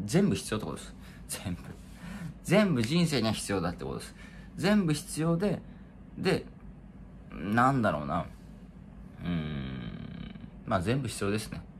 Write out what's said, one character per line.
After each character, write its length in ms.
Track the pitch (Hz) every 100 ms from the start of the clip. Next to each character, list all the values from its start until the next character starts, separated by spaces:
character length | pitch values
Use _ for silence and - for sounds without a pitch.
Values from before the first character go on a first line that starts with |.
| 104
全 240 | 160 202
部 60 | 95
必 180 | -
要 40 | 107
っ 20 |
て 60 | 78
こ 60 |
と 40 | -
で 60 |
す。 100 | - - - - -
全 220 | - 92
部。 80 | 87 - - - - - - - -
全 320 | - 190 202 127
部 80 |
人 240 | 110 165 160
生 140 | 139
に 60 | 110
は 60 |
必 180 | 104 -
要 80 | 98
だ 80 | 85
っ 60 | 85
て 100 | 67
こ 80 |
と 60 | 60
で 60 | -
す。 100 | - - - - -
全 280 | 165 214 170
部 80 |
必 280 | 151 - -
要 160 | 165 170
で、 240 | 202 165 - - - - - -
で、 280 | 185 - - - - - - - - - -
な 400 | - 90 113 131
ん 100 | 135
だ 100 | 104
ろ 120 | 76
う 20 | 71
な。 200 | 85 - - - - - - - - - -
う 20 | 85
ー 40 |
ん。 1080 | 87 76 71 65 65 58 - - - - - - - -
ま 120 | 95
あ、 40 |
全 200 | 87 135
部 60 | 117
必 160 | -
要 80 | 101
で 80 | 107
す 120 | -
ね。 100 | - -